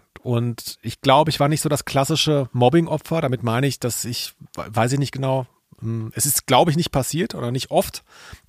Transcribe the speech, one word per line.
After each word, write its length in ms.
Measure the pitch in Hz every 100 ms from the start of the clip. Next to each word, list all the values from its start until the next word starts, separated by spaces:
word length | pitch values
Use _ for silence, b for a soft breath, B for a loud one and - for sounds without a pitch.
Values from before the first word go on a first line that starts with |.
| _ -
Und 560 | 127 120 120 117 - -
ich 200 | 113 -
glaube, 280 | 139 135 156
ich 100 | -
war 80 | 143
nicht 120 | 156
so 80 | 147
das 140 | 147 -
klassische 640 | 139 135 151 156 143 127
Mobbing-Opfer. 680 | 123 123 170 156 151 - 165
Damit 220 | 143 123
meine 240 | 117 117 139
ich, 120 | -
dass 260 | 123 - 113
ich, 280 | 127 - - - -
we-, 100 | 90
weiß 200 | 110 120
ich 60 | 143
nicht 120 | 131
genau, 340 | 131 135 131 123 _ _ _
hm, 320 | 113 113 110 -
es 100 | 143
ist, 220 | - -
glaube 240 | 127 165
ich, 60 | 156
nicht 140 | 160
passiert 440 | 139 - 156 220 180
oder 160 | 120
nicht 180 | 127 -
oft. 340 | 160 - - B B B B